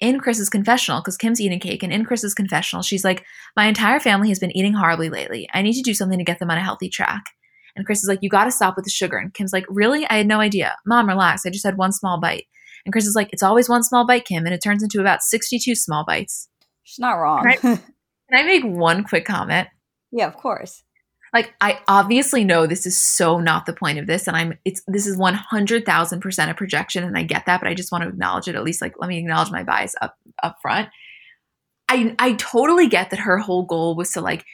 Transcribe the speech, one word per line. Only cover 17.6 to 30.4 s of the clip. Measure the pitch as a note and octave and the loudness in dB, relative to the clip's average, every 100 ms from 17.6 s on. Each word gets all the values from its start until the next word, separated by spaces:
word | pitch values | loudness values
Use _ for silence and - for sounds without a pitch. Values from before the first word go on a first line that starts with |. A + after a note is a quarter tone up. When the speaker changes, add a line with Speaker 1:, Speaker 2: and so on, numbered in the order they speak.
| B3 - | 2 0
Speaker 2:
<laughs> | |
Speaker 1:
can | - _ _ _ - | -4 _ _ _ -2
I | B3+ | 0
make | D#4 F#4 | 4 2
one | B3 E3+ E3 F3 | 2 2 2 2
quick | G3+ E3+ E3+ | 0 -2 0
comment? | F3+ - F3+ F#3 _ _ _ _ | -4 -2 -2 -2 _ _ _ _
Speaker 2:
Yeah, | A#3+ E3+ | -4 -4
of | - | -4
course. | B3+ - - - _ _ _ _ _ | -6 -6 -8 -18 _ _ _ _ _
Speaker 1:
Like, | A#3 A3+ - | 0 0 0
I | G3+ - - | 0 0 4
obviously | G3 G3 A#3+ C#4 C4 | 6 6 4 2 2
know | G3 E3+ D#3+ | 4 4 4
this | F#3 F#3 | 0 -2
is | F3+ | 0
so | - - E3+ E3+ | 2 2 2 2
not | E3 E3 - | 2 0 -2
the | |
point | E3 D#3+ D3 | -4 -2 -2
of | C#3+ | -2
this, | F3 F3+ | -2 -2
and | |
I'm, | E3 E3 E3 | -2 -2 -4
it's, | F#3+ F#3+ - | -6 -6 -4
this | G3 G3+ | -2 -2
is | F#3 | 0
one | F#3 | 0
hundred | G3+ - G#3+ G3+ A#3 | 0 -2 -2 0 0
thousand | A3 D#3+ E3 F3 | 0 0 0 -4
percent | F#3+ F#3 D#3 | -6 -2 -2
a | |
projection, | D#3+ F#3+ D#3+ F#3 F#3 | -2 -4 -4 -4 -6
and | F3 F#3 | -4 -4
I | |
get | D#3+ D#3+ | -2 -2
that, | - F#3 | 0 0
but | F#3+ | 0
I | |
just | F3 F#3 | -6 -4
want | F3 | -4
to | E3+ | -4
acknowledge | F#3+ F#3 - F#3 | -4 -2 -2 -4
it. | |
At | E3 | -4
least, | C3 D#3 | -4 -4
like, | - - | -6 -8
let | F3+ | -6
me | E3+ | -4
acknowledge | E3+ D#3+ E3 | -2 0 0
my | - | -2
bias | - - - - | -2 -2 -2 -6
up, | A2 - _ - | -8 -10 _ -8